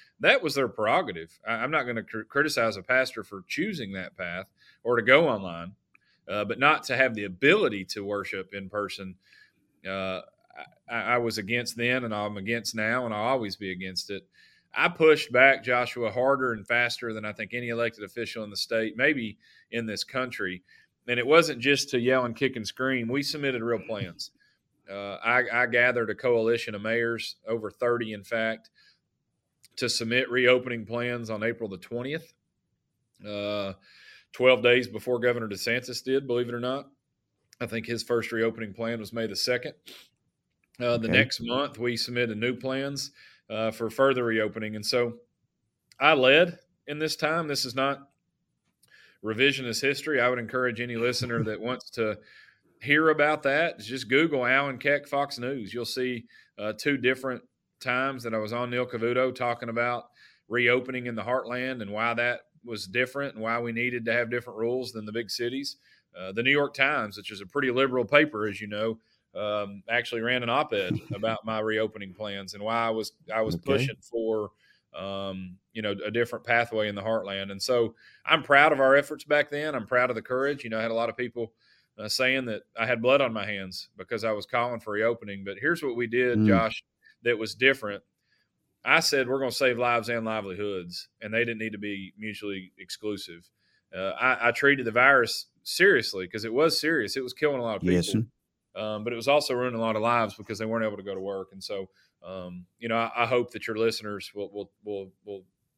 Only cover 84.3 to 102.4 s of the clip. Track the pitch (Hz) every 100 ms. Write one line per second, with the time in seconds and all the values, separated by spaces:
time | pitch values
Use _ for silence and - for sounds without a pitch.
84.3 | 107 98 123 120 120 113 104 113 117 104
85.3 | 98 98 98 139 170 143 117 120 120 127
86.3 | 113 107 113 110 - - _ _ _ 117
87.3 | 113 110 104 131 131 104 101 _ _ _
88.3 | _ _ _ _ _ 113 156 165 143 123
89.3 | 135 131 117 131 117 123 120 110 117 113
90.3 | 110 98 92 104 95 87 90 - - 107
91.3 | 113 120 110 110 107 104 98 92 98 107
92.3 | 101 104 98 92 - 92 - 107 101 -
93.3 | 85 87 _ _ _ _ 92 95 87 127
94.3 | 127 117 117 143 139 120 110 131 139 113
95.3 | - - _ - - 190 151 107 98 90
96.3 | - 110 120 160 151 151 160 104 135 127
97.3 | - 147 139 117 104 90 90 85 107 117
98.3 | _ _ _ _ 95 107 107 110 117 117
99.3 | 147 143 123 127 117 113 110 113 120 110
100.3 | - 110 104 110 113 110 101 98 95 95
101.3 | 98 95 95 - 101 95 _ _ _ 85
102.3 | 95